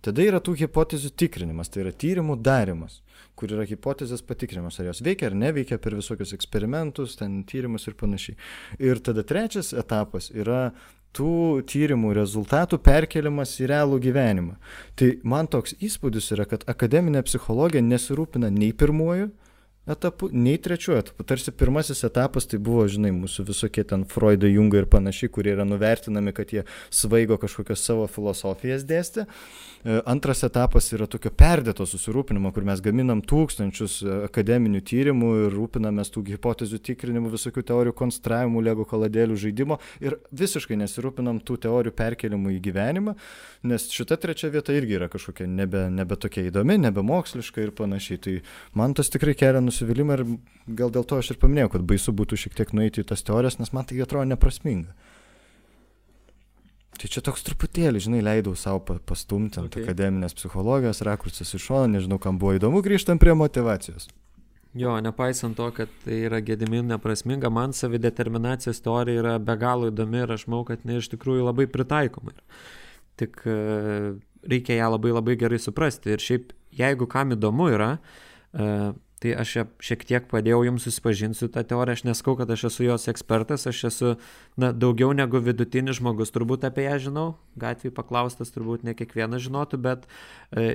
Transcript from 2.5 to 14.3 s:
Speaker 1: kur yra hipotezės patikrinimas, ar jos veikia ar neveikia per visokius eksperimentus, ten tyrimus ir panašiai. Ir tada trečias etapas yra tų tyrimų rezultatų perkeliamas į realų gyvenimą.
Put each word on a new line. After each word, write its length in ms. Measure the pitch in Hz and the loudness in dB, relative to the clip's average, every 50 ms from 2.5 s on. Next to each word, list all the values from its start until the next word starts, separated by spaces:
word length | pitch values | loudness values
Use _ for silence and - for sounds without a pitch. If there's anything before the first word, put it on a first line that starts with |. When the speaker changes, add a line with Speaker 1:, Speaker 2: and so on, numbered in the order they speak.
| 135 127 107 92 87 82 80 - - - - _ _ - - _ _ | 4 4 2 0 -2 -6 -8 -12 -16 -20 -20 _ _ -20 -20 _ _
Speaker 1:
kur 140 | - 117 98 | -10 -8 -6
yra 160 | 107 107 110 | -4 -4 -4
hipotezės 560 | 98 107 101 - 139 139 - 143 117 123 117 | -4 -6 -6 -4 -6 -4 -4 -6 -8 -8 -10
patikrinimas, 540 | - - 123 - 127 110 - 90 87 85 - - | -8 -10 -8 -8 -8 -8 -8 -8 -8 -8 -8 -8
ar 120 | 90 90 | -8 -8
jos 100 | 85 - | -8 -4
veikia 300 | 120 160 196 190 - 113 | -2 -2 -2 0 -2 -2
ar 40 | 95 | 0
neveikia 440 | 98 117 147 156 143 127 - 123 110 | 0 0 0 0 -2 -4 -4 -6 -4
per 160 | - 110 104 | -4 -6 -6
visokius 380 | 104 98 - 113 101 101 92 101 | -6 -6 -8 -8 -8 -8 -10 -8
eksperimentus, 800 | 95 - - - 107 101 110 135 156 160 151 139 - 135 117 - | -8 -8 -4 -2 -2 -2 -2 -2 -2 -4 -6 -6 -6 -8 -8 -8
ten 260 | - 107 101 98 98 95 | -8 -8 -6 -6 -8 -8
tyrimus 440 | - - 131 123 123 113 107 - - | -8 -8 -8 -6 -6 -6 -8 -8 -10
ir 80 | 104 | -8
panašiai. 400 | - - 104 101 92 - - 107 - - - - - - - - - | -4 -2 -2 -2 -2 -6 -10 -14 -16 -18 -18 -18 -18 -16 -18 -8 0
Ir 220 | 135 131 127 117 | 2 2 2 2
tada 240 | - 123 113 110 104 | 0 -2 -2 -2 -2
trečias 480 | - 147 190 226 220 - 208 160 - | 0 -2 -2 0 -2 -4 -4 -6 -4
etapas 560 | - 123 110 - 117 107 104 - - 113 - - | -6 -6 -4 0 0 0 0 -2 -6 -10 -10 -8
yra 440 | - 110 104 113 123 127 127 120 123 - - - - _ _ _ | -8 -4 -2 0 0 0 0 -2 -4 -8 -20 -20 -20 _ _ _
tų 500 | _ - 135 160 170 170 170 165 151 135 131 | _ -4 -2 0 2 2 2 2 2 0 -2
tyrimų 480 | - - 139 151 147 139 120 113 107 | -2 0 0 2 2 2 2 2 2
rezultatų 680 | 101 104 104 95 104 110 104 - 135 147 175 175 180 151 | 2 2 0 0 -2 -6 -2 0 2 2 2 2 0 6
perkeliamas 720 | - - 139 156 156 - - 156 147 151 147 143 135 - - - | 8 8 8 8 6 2 -2 -2 -2 0 0 -2 -2 -4 -4 -4
į 80 | 131 127 | 0 0
realų 300 | 143 147 147 143 139 127 | 2 4 4 4 2 2
gyvenimą. 540 | 117 127 123 139 131 113 | 2 2 2 4 4 4